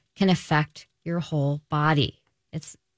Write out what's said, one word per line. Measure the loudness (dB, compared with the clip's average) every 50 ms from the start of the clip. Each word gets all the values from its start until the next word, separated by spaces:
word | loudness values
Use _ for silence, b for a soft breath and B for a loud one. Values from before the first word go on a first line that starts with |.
| _ _ _
can | 0 2 2
affect | 2 2 0 0 0 0 0 0 -6 -20 -20 _ _ _ -8
your | -6 -4 -4
whole | -4 -2 -2 0 0 0 -2 -4 -4 -4
body. | -2 0 2 2 4 2 2 0 -2 _ _ _ _ _ _ _ -12
It's | -12 -12 -14 -18 -20 _ _ _